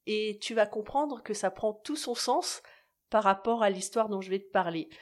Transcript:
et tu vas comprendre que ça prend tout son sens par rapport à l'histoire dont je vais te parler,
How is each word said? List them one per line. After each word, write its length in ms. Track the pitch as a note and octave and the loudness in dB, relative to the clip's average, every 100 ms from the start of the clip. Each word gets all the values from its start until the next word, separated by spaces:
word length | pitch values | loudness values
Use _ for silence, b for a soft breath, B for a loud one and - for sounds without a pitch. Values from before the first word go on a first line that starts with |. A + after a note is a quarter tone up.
et 340 | - G#3+ G#3+ G#3 | -2 0 0 -4
tu 100 | - | -2
vas 140 | A3+ G#3+ | 2 2
comprendre 560 | G#3+ G#3 C#4 D4 A#3 | 0 -2 0 0 -2
que 100 | - | -6
ça 180 | G#3 F#3+ | -2 -2
prend 220 | F#3+ A3 | 0 -2
tout 240 | G#3+ - D4+ | -4 -6 -6
son 180 | B3+ | -4
sens 480 | A#3 - C#4+ F4 - B B B B - | -2 0 0 0 -6 B B B B -2
par 160 | G#3+ | 2
rapport 380 | G3+ G3 A3+ A#3 | 4 4 2 2
à 80 | G#3 | 2
l'histoire 400 | F#3 F#3+ A#3 A3 | 2 -2 0 0
dont 100 | G3 | -2
je 80 | F#3+ | -2
vais 120 | G3 | -4
te 100 | G3 | 0
parler, 400 | F#3+ E3+ E3 - B | 0 2 -2 -6 B